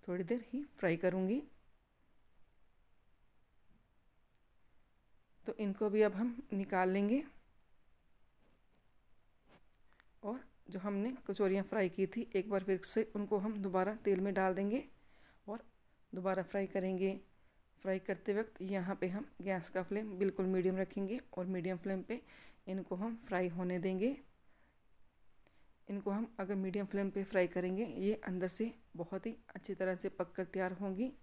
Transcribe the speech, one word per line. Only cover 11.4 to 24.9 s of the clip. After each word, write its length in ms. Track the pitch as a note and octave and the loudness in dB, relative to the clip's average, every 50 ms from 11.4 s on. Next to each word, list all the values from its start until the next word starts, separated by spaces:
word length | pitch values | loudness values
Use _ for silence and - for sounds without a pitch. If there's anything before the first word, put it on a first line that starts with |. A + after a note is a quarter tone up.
| G#3 F#3+ F#3+ G3 F#3+ | 4 4 4 2 0
fry 240 | G3 - A3 F#3+ F3+ | 0 0 2 2 2
की 180 | E3+ - F#3+ | 2 0 -2
थी, 200 | F3+ - A#3 A#3 - - | 0 0 -4 -6 0 0
एक 160 | G3 F3+ A3 | 0 0 2
बार 140 | G3+ G3 F#3 | 0 0 2
फिर 160 | F#3+ F#3+ F3+ F#3 | 2 0 0 0
से 180 | - - A3 A3+ - - | -2 0 0 0 0 -2
उनको 220 | G#3 G#3 G3 G#3+ G3+ | -4 0 2 2 2
हम 180 | F#3 G#3+ A3 G#3 | 2 0 -2 -2
दोबारा 360 | G3 G3 F3 F#3+ F#3 G3 A3 | -2 0 2 2 2 2 0
तेल 240 | A3+ - G3+ G3 F#3 | 0 4 4 4 4
में 120 | F#3+ G3+ F#3+ | 4 2 2
डाल 200 | G3 F#3+ F#3+ F#3 | 4 4 4 4
देंगे 280 | F#3 G3 G3+ G#3+ C4+ D4 - - - - - - - - - - - _ | 2 2 2 0 0 -2 -6 -16 -20 -20 -20 -20 -20 -20 -20 -20 -20 _
और 160 | - G#3 A#3 - - _ _ _ _ _ _ _ _ - | -10 -10 -10 -10 -16 _ _ _ _ _ _ _ _ -8
दोबारा 300 | F#3 F3+ F#3+ F#3+ F#3 F3+ | -2 0 2 2 2 0
fry 220 | F#3 - G3+ G3 F#3+ | 0 0 -2 -2 0
करेंगे। 440 | - G3 F#3 F#3+ F#3+ F3+ F#3+ F#3+ F#3+ G3 - - - - - - _ - - _ _ - - | 0 0 2 2 2 2 2 2 0 0 -8 -16 -20 -20 -20 -20 _ -20 -20 _ _ -8 -2
Fry 140 | F#3+ F#3+ F#3+ | 0 0 0
करते 340 | F#3 - G3 F3 - - G3+ | 0 -2 -4 -2 0 0 0
वक्त 280 | G#3 A3+ A3 - - F#3 | 0 0 -2 -6 -8 -4
यहाँ 340 | F#3+ G3 F#3+ F3+ F#3 G3 | -2 0 0 0 0 -2
पे 120 | F#3+ - F#3 | 0 0 -2
हम 180 | F3+ G3+ - - - - F3+ | 0 -2 -4 -6 -10 -8 -2
गैस 260 | G3 F#3+ F#3 E3 - | -2 -2 -2 -2 -4
का 120 | - F#3 F3+ | -4 -4 -2
flame 340 | - G3+ G#3 A3 G#3+ G3+ F#3 | -2 -2 -2 -2 -4 0 2
बिल्कुल 280 | G3+ G3 - - F#3+ F#3 | 2 2 2 2 0 2
medium 300 | F#3+ F#3 F3+ F#3 F#3 F#3+ | 2 4 4 4 2 2
रखेंगे 420 | F#3+ F#3 - G3+ G3 F#3+ A3 B3+ - - - | 0 -2 0 -4 -2 -2 -2 -6 -6 -8 -6
और 140 | - F3+ F3+ | -6 -2 -2
medium 280 | F#3 F3+ E3 F#3 F#3 E3+ | -2 0 0 0 -2 -2
flame 240 | - G3 F#3+ F#3+ F#3 | -2 -2 -2 -2 -2
पे 180 | - A3 B3+ - - - - - - - - _ - | -4 -6 -6 -6 -14 -20 -20 -20 -20 -20 -18 _ -6
इनको 280 | F#3+ F#3+ F3+ - F#3 | -4 -4 -4 -4 -4
हम 220 | F3+ G3+ A3+ A#3 A3+ - | -4 -2 -4 -4 -6 -6
fry 240 | - G3 F3+ F3+ F3+ | -2 0 2 2 0
होने 280 | E3 F3 F#3 F3+ F3+ F3+ | 0 -2 -2 0 0 0
देंगे। 360 | E3+ F#3+ F#3 F#3 G3 B3 C#4+ - - - - _ _ - - _ - _ _ _ _ _ | 0 0 0 2 2 0 0 -2 -10 -20 -20 _ _ -20 -20 _ -20 _ _ _ _ _